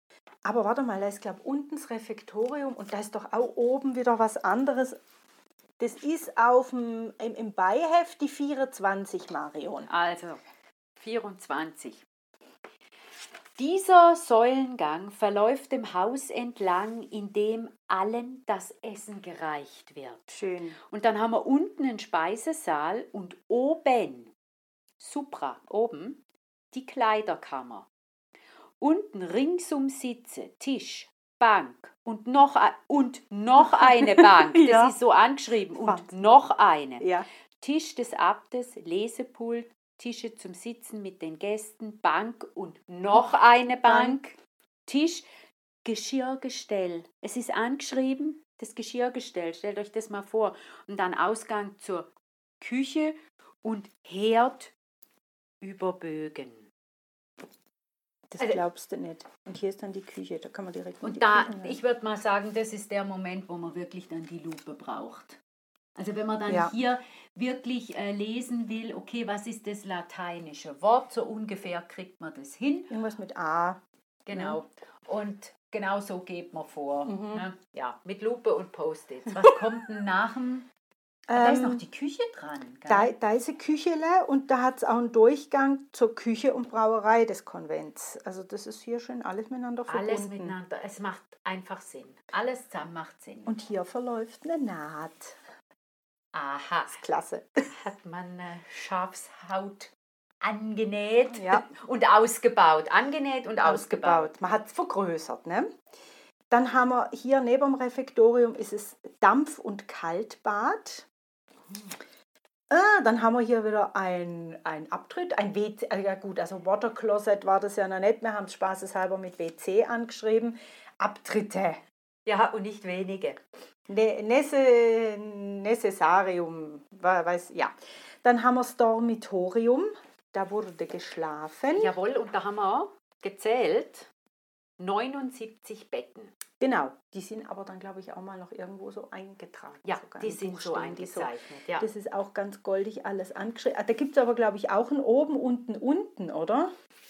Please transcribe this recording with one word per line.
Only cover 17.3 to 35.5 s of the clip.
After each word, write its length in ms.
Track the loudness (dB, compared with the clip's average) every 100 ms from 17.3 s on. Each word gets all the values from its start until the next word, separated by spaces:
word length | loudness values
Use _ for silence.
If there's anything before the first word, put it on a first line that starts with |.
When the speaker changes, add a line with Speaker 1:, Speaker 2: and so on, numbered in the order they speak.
Speaker 2:
dem 360 | -2 -2 -2 -8 -16 -4
allen 500 | -2 -2 -4 -8 -10 -6
das 260 | -6 -6 -14
Essen 400 | -14 -14 -16 -16
gereicht 760 | -16 -10 -8 -8 -10 -20 -20 -18
wird. 200 | -18 -18 -20
Speaker 1:
Schön. 420 | -10 -8 -6 -10 -14 -14
Speaker 2:
Und 120 | 0
dann 160 | 2 2
haben 120 | 0
wir 140 | 0 2
unten 380 | 2 2 -2
einen 160 | -4 -4
Speisesaal 1040 | -4 -2 0 -2 -4 -4 -2 0 0 -4 -8
und 240 | -12 -12 -16 _
oben, 840 | 0 2 0 2 2 0 -8 -20 _ _ _ _ _ _ _
supra, 580 | -12 -10 -10 -8 -8 -8 _
oben, 540 | -2 -2 -4 -12 -14 _ _ _ _ _
die 120 | -14 -10
Kleiderkammer. 1040 | 0 2 2 -2 -6 -8 -12 -10 -16 -20 _ _ _ _ _ _ -20 -20 _
Unten 420 | 2 2 0 -10
ringsum 640 | -4 0 0 0 -2 -2 -2
Sitze, 600 | -4 -8 -10 -12 -14 -14 _
Tisch, 500 | -4 -4 -6 -12 -16 _ _ _
Bank 560 | 6 6 2 -10 -20 _ -10
und 200 | -8 2
noch 280 | 8 8 8
a-, 200 | 4 2 0
und 340 | 2 2 -2 -12
noch 440 | -4 6 8 8
eine 420 | 8 8 8 10 12
Speaker 1:
<laughs> 0 |
Speaker 2:
Bank. 380 | 12 12 10
Das 100 | 10 10
Speaker 1:
Ja. 180 | 10 8
Speaker 2:
ist 120 | 6
so 120 | 6
angeschrieben. 640 | 8 8 4 0